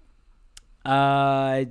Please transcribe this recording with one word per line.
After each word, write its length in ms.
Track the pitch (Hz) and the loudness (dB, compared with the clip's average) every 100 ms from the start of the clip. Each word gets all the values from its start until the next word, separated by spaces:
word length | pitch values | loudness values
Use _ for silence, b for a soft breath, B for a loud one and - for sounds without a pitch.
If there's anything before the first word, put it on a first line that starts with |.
| _ _ _ _ - - - - | _ _ _ _ -20 -20 -20 -14
Uh, 800 | - 135 139 139 139 135 135 135 131 | -2 0 2 2 0 0 0 -2 -4